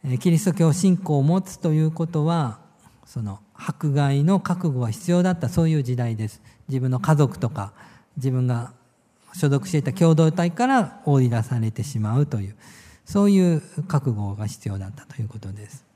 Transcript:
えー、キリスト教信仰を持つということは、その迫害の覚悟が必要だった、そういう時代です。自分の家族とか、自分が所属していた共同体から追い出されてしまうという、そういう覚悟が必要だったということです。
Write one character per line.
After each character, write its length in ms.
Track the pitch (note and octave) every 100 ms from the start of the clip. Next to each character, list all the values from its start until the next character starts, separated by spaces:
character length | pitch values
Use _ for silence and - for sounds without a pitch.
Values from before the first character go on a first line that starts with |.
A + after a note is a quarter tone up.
え 100 | C#3
ー、 40 | B2+
キ 120 | F3+
リ 80 | E3
ス 60 |
ト 80 | F#3+
教 200 | D3+ E3
信 240 | E3 F#3+ F3+
仰 220 | - D3
を 40 |
持 180 | C#3 F#3
つ 180 | F#3 -
と 140 | E3+
い 80 | D#3
う 80 | D#3
こ 160 | D#3+ E3
と 200 | E3 D3+
は、 340 | E3+ C3+ G#2+ _ _ - _ _
そ 160 | -
の 180 | G#2 G2 _
迫 380 | - - - D3+
害 320 | C#3+ C#3+ C#3
の 160 | D3+ G3
覚 280 | - F3 F3
悟 120 | B2+
が 100 | A#2+
必 200 | A2 -
要 120 | F3
だ 100 | F3+
っ 60 | F3
た、 100 | B2+
そ 160 | -
う 40 | E3
い 60 |
う 80 | D#3
時 140 | B2 B2
代 200 | A#2+ A2
で 120 | G#2+
す。 140 | - - _ -
自 120 | C3
分 100 | B2+
の 100 | B2+
家 160 | - D3+
族 220 | C#3+ -
と 120 | A#2+
か、 220 | G#2+ G2+ - - - _ -
自 140 | C3+
分 160 | B2+ B2+
が 260 | A#2+ A#2+ - _ _ _ _ _
所 140 | - D3
属 180 | C#3 -
し 40 |
て 60 | D#3+
い 40 |
た 100 | C#3
共 220 | - E3
同 160 | D#3+ D#3+
体 200 | E3+ F3
か 140 | E3+ B3
ら 360 | C4 D#3+ - -
追 160 | C#3
い 80 | B2+
出 120 | A#2
さ 160 | A2 A#2+
れ 120 | A2
て 120 | -
し 160 | - A2+
ま 200 | G#2+ A#2+
う 80 | C#3+
と 140 | A#2+
い 80 | G2
う、 60 | G#2+ - - - -
そ 200 | - G3+
う 60 | G3+
い 260 | G3 F3+ D#3+
う 60 | - - E3
覚 220 | D3 C#3+
悟 240 | G#2+ G2+
が 120 | G2+ G#2+
必 220 | - -
要 100 | G2
だ 100 | F#2+
っ 40 |
た 120 | G#2+ -
と 140 | -
い 40 |
う 40 | A2
こ 100 | G#2+
と 140 | G2+
で 160 | G2 G#2
す。 160 | C3+ _